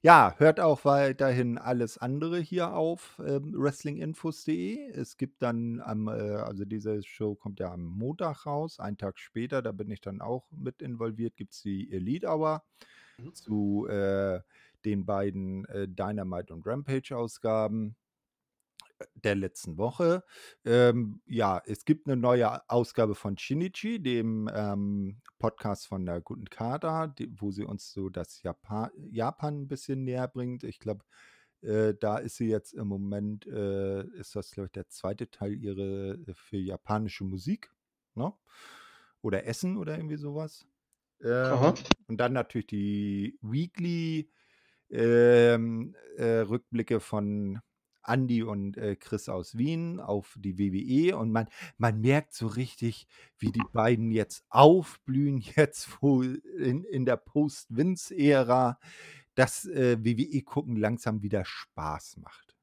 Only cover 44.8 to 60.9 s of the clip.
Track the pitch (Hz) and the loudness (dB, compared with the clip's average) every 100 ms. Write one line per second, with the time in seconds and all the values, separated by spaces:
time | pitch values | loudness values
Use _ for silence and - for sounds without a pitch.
44.8 | _ 117 117 120 120 120 120 117 117 113 | _ 0 6 8 10 10 10 6 2 -4
45.8 | 139 - 64 - 113 113 104 120 _ 117 | -6 -12 -18 -2 2 2 2 -2 _ -4
46.8 | 110 113 - 107 104 104 101 104 _ _ | 0 -2 0 -2 -2 -2 -4 -6 _ _
47.8 | _ _ - 127 127 120 113 101 98 98 | _ _ -2 0 2 0 0 -4 -6 -4
48.8 | 104 98 - 104 - 92 87 117 139 165 | -6 -6 -6 -6 -4 -8 -6 -4 -2 -2
49.8 | 170 180 - 104 - - 101 92 101 92 | -4 -8 -4 -4 -6 -8 -8 -2 0 0
50.8 | - 135 175 190 113 113 110 - - - | 0 2 4 2 0 0 -2 -10 -20 -2
51.8 | 117 107 117 143 156 - 113 107 127 - | 0 2 2 2 0 -6 -4 -4 -6 -4
52.8 | 117 - - - - _ 107 233 - 120 | -6 -6 -16 -20 -20 _ -2 -2 -2 2
53.8 | 113 117 113 110 104 - _ 120 151 185 | 4 4 2 0 -2 -8 _ 10 10 10
54.8 | 156 - - 131 143 135 - - 147 - | 4 -10 -2 0 0 -2 0 4 4 2
55.8 | - - 143 131 127 131 - 185 135 135 | -14 0 4 4 2 -4 -10 -2 0 0
56.8 | 202 143 127 117 _ 151 151 - - 113 | -2 0 0 0 _ 2 2 -2 -8 0
57.8 | 170 180 - 185 143 139 120 127 127 123 | 0 0 -6 4 6 6 6 4 4 0
58.8 | - - - - _ - 127 - - 143 | -14 -20 -20 -20 _ 2 2 2 -6 2
59.8 | 127 117 110 113 160 143 - 143 143 113 | 4 4 2 0 0 -2 -2 -6 -2 0
60.8 | 104 | 0